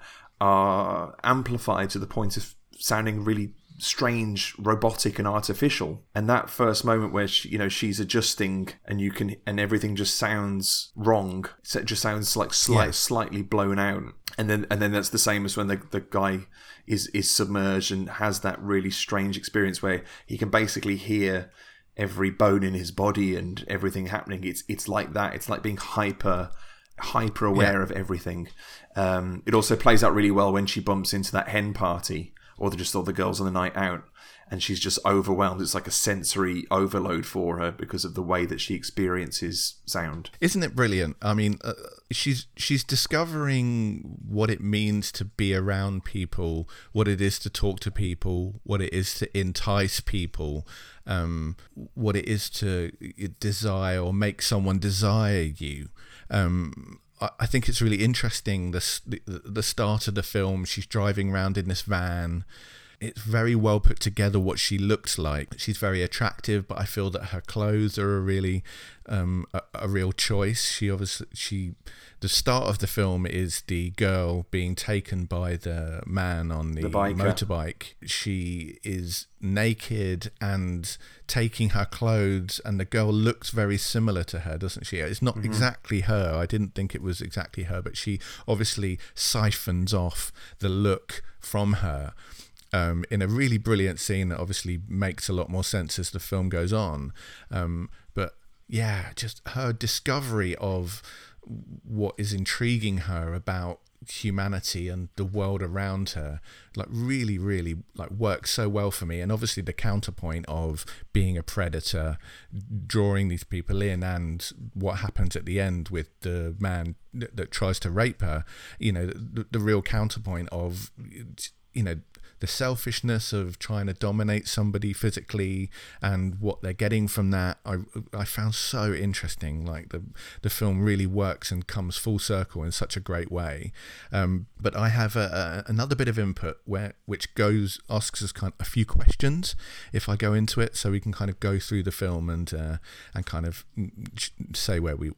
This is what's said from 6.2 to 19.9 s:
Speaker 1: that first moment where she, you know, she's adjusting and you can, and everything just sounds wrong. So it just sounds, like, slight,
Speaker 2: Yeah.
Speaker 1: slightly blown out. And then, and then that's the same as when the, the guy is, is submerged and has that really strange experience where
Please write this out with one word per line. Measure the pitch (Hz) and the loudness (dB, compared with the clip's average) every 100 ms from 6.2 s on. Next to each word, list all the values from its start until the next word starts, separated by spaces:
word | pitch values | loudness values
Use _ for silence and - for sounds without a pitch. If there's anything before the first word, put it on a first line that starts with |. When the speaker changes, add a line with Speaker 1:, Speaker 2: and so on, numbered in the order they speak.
| 107 | 2
Speaker 1:
that | 120 - | 2 2
first | - 120 110 120 | 2 2 4 4
moment | 113 107 | 2 2
where | 95 101 | 0 2
she, | - - | 0 0
you | 104 | 0
know, | 98 | 0
she's | - 110 98 | 0 0 0
adjusting | 101 117 110 - 98 95 95 - - | 0 2 2 2 0 0 -4 -8 -6
and | 104 | -2
you | 98 | -2
can, | - 101 98 - | 0 -2 -4 -4
and | 101 | 0
everything | 104 107 107 101 | 2 2 2 0
just | 98 - | 0 2
sounds | 110 107 101 98 95 - - - | 2 2 0 0 0 0 -2 0
wrong. | 107 110 95 92 95 - | 4 4 2 -4 -8 -10
So | - - | -6 -4
it | 113 | -2
just | 107 | 0
sounds, | 110 107 101 110 | 0 0 0 0
like, | 98 | 2
slight, | - - 113 107 | 2 4 6 4
Speaker 2:
Yeah. | |
Speaker 1:
slightly | - - 117 110 101 | 2 0 0 0 -4
blown | 101 107 98 98 | 0 2 4 4
out. | 101 98 - - - - | 2 0 -6 -10 -10 -4
And | 107 | 0
then, | 104 101 | 0 2
and | 104 | 2
then | 104 | 2
that's | 104 95 | 2 2
the | 110 | 2
same | - 104 | 2 2
as | 98 107 | 0 -2
when | 101 | -2
the, | 98 - | -2 -2
the | 101 | -6
guy | - 101 98 95 92 - - - - | -2 0 2 0 -4 -16 -20 -18 -2
is, | 104 - | -2 0
is | 101 95 | 0 2
submerged | - 101 98 98 95 95 | 2 2 2 2 2 0
and | 95 92 | -2 -2
has | - 107 95 | -2 -2 0
that | 98 90 | -2 -2
really | 101 98 95 | 0 2 2
strange | 95 - 101 98 98 | -2 -2 0 0 -2
experience | - 107 98 90 | -2 2 2 0
where | 98 | 0